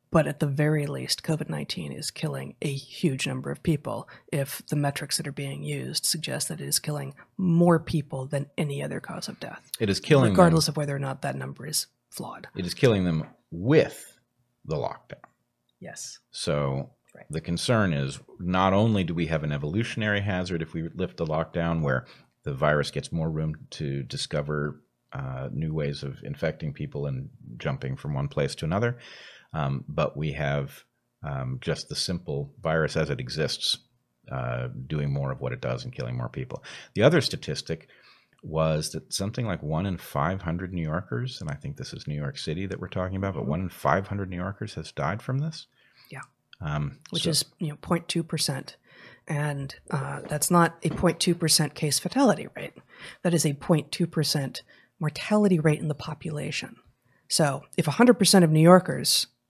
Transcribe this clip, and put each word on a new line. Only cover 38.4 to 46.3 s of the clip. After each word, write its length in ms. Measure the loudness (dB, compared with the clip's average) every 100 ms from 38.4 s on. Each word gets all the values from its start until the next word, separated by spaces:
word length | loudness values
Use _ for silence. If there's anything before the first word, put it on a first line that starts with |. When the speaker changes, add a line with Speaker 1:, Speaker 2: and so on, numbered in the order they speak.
Speaker 2:
was 480 | -6 0 2 2 -2
that 220 | -6 -8
something 320 | -6 -4 -4 -4
like 160 | -4
one 220 | -2 -2 -2
in 120 | -4
five 440 | -4 -2 0 0
hundred 320 | -4 -4 -4
New 80 | -4
Yorkers, 560 | -2 -2 -4 -6 -6 -8
and 80 | -8
I 60 | -8
think 220 | -8 -10
this 160 | -10
is 140 | -10 -8
New 80 | -6
York 220 | -6 -6
City 280 | -6 -4 -6
that 120 | -8
we're 80 | -6
talking 260 | -4 -4 -2
about, 180 | -4 -2
but 60 |
Speaker 1:
Mm-hmm. 60 | -2
Speaker 2:
one 120 | -2
in 80 | -4
five 380 | -2 2 2 2
hundred 220 | -4 -6
New 60 | -6
Yorkers 380 | -6 -6 -10 -10
has 160 | -10
died 300 | -4 -2 -2
from 180 | -4 -4
this. 260 | -4 -6 -14 _ _ _ -20
Speaker 1:
Yeah. 100 | -18 -18